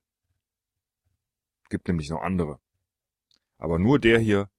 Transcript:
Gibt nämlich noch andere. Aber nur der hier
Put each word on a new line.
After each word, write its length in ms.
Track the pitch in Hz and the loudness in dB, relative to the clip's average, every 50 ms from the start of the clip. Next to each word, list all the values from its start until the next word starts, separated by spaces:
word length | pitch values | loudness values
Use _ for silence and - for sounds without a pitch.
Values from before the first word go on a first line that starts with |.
| _ _ _ _ _ _ _ _ _ _ _ _ _ _ _ _ _ _ _ _ _ _ _ _ _ _ _ _ _ _ _ _ _ - | _ _ _ _ _ _ _ _ _ _ _ _ _ _ _ _ _ _ _ _ _ _ _ _ _ _ _ _ _ _ _ _ _ -10
Gibt 180 | 101 - - - | -10 -6 -4 -4
nämlich 220 | 87 80 73 73 | -4 -4 -4 -8
noch 100 | 80 - | -8 -8
andere. 400 | - 92 95 90 80 73 69 - _ _ _ _ _ _ _ _ _ _ _ _ _ _ _ _ _ _ _ | -6 -4 -4 -4 -4 -6 -8 -14 _ _ _ _ _ _ _ _ _ _ _ _ _ _ _ _ _ _ _
Aber 220 | - - 80 82 87 | -10 -6 -4 -2 0
nur 200 | 95 120 147 131 | 2 2 2 4
der 200 | 113 113 117 113 | 4 4 4 4
hier 320 | 113 107 101 98 101 - _ | 4 2 2 0 0 -4 _